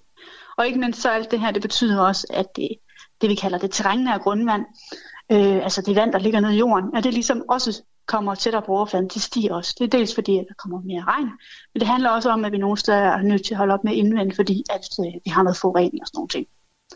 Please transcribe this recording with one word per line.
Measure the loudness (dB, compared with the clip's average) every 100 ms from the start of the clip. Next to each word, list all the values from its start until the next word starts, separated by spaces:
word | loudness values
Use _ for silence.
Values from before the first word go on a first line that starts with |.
| _ _ -20 -20 -8 -2
Og | -2
ikke | 0
mindst | -2 -2
så | 0
alt | 0 -2
det | -2
her, | 0
det | -2
betyder | -4 0 0 4
også, | 2 2 -2
at | -4 -4 -6
det, | -8 -8 _ -20 -20 _
det | 0
vi |
kalder | 0 -2 -2
det | -4
terrænnære | -2 0 0 0 0
grundvand, | 0 0 0 -2 -4 -14 -20 -18 -18 -20 2
øh, | 4 6 4
altså | 0 -2
det | 2 2
vand, | 2
der | 2
ligger | 2 2
nede | 4
i | 4
jorden, | 4 2 0
at | 0
det | 0
ligesom | 0 0 -2 0
også | -2 0 -6 -12 _ -4
kommer | -2 -2
tættere | -2 -2 -2
på | 0
overfladen, | 0 0 0 -2
det | -4
stiger | -4 -2 -2
også. | -2 -6 -4
Det |
er | 0 2
dels | 2
fordi, | -2 0 0
at | 0
der |
kommer | -10 -10 -8
mere | -6 -4
regn, | -2 -2 -4 -8 -18 -20 -10
men | -2
det | 0
handler | 2 2
også | 2 2
om, | 0
at | 0
vi | 0
nogle | 0 0
steder | 2 4
er | 4 2
nødt | 2 2
til | 0
at | 0
holde | 2
op | 2
med | 0
indvand, | 2 2 2 0
fordi | 0 0 0 -2
at, | -8 -6 -6
øh, | -6 -6
vi | -4
har | 0
noget | 0 0
forurening | 0 2 0 -2
og | -10
sådan | -12
nogle | -8
ting. | -8 -10 _ _ _ _